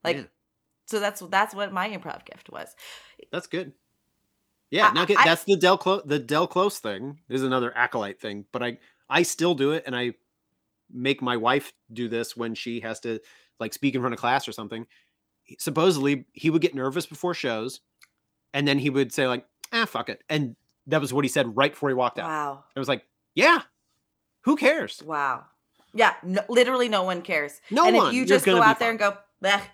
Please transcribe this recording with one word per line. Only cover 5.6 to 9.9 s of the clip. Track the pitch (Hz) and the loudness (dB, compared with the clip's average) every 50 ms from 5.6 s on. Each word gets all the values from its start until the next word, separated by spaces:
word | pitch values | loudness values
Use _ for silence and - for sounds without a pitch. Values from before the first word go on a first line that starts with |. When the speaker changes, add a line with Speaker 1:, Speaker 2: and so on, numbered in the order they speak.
| 170 180 190 190 | 6 4 4 4
Speaker 2:
Clo-, | - 185 190 202 - | 2 0 0 0 0
the | 139 147 147 | -2 -2 -2
Del | 123 113 147 156 180 | -2 0 0 0 0
Close | 170 - 180 190 208 - - | 0 0 0 0 0 -2 -4
thing. | - 110 101 95 120 139 143 147 _ _ | -8 -8 -8 -6 -10 -12 -14 _ _ _
This | 127 131 | -4 -2
is | 131 | 0
another | 131 127 127 123 120 - | 0 0 0 -2 -2 -2
acolyte | 120 120 - - 120 104 101 104 _ | -2 -2 -2 0 -4 -4 -6 -8 _
thing, | - 110 101 101 101 _ | -10 -10 -10 -10 -12 _
but | - 123 | -8 -6
I, | 120 120 117 - _ _ _ _ _ _ | -6 -6 -8 -10 _ _ _ _ _ _
I | 127 165 | 0 0
still | 175 - - - 160 175 175 | 2 0 0 0 0 0 2
do | 131 135 143 | 2 2 0
it, | 156 160 - | 0 -2 -4
and | 143 | -6